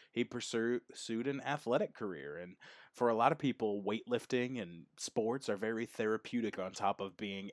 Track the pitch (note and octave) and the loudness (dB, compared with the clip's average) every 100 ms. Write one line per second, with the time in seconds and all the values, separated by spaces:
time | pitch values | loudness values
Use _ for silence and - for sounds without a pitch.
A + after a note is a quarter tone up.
0 | - - A#2+ B2 - A#2 A#2 B2 - - | -8 -2 -2 -2 -2 0 2 0 -2 -14
1 | - A2+ B2+ C#3 C3 D3 - C#3 G#3 - | -4 -2 0 -2 -2 -2 2 2 2 -4
2 | G#2+ E2 C#2+ D#2 F2+ - - - - - | -6 -6 -6 -8 -10 -14 -20 -20 -16 2
3 | A#2+ A2+ B2 D#3 C#3 A2+ A2 G2+ G2 A2 | 4 6 6 4 2 2 2 2 0 -2
4 | - A#2+ - B2+ B2 B2+ F2+ E2+ D#2+ - | 0 -2 2 0 0 -2 -6 -10 -16 -10
5 | - - A2 C3+ B2+ G2+ A2 A2+ A#2 - | -6 0 0 0 0 0 0 0 -2 0
6 | A2 A2 - A#2+ G#2+ - F#2 F#2 G2+ G2+ | 2 2 0 0 0 -2 -6 0 0 2
7 | G2 E2+ G#2 G2 G2 | -2 -6 -6 -6 -8